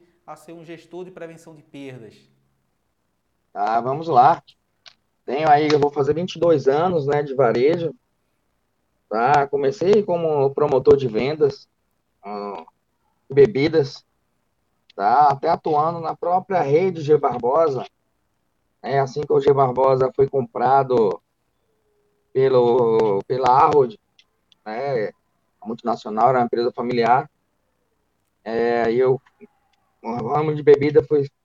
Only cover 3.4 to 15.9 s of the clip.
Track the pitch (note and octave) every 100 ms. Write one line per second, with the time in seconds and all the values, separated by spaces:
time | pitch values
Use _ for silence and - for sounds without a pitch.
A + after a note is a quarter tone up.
3.4 | _ G2 G#2 A#2 A#2 C#3 E3 C3+ C3+ E3+
4.4 | - _ _ _ _ _ _ _ - C3
5.4 | D#3 D3 D3+ D3+ C#3+ D3 C#3 D3+ F#3 E3
6.4 | E3+ D#3 C3 C#3 F3+ F3 C#3 D3 D3 C3
7.4 | B2+ A2 C3+ F3 E3 - _ _ _ _
8.4 | _ _ _ _ _ _ - G#2+ B2 C#3+
9.4 | C#3 C#3 C3+ C3+ F3 G#3+ G3+ F3 E3 D3+
10.4 | C#3 C#3 D3 C3+ D3 C#3 C3 G#2+ B2 D3+
11.4 | D3 - _ _ _ _ _ _ G2 G2+
12.4 | G2+ F#2+ D#2+ _ _ _ _ _ - C3+
13.4 | C3+ G#2+ D3 D#3+ C3+ - _ _ _ _
14.4 | _ _ _ _ _ - G2 B2+ D3 C3+
15.4 | D#3 F#3 - D3+ D#3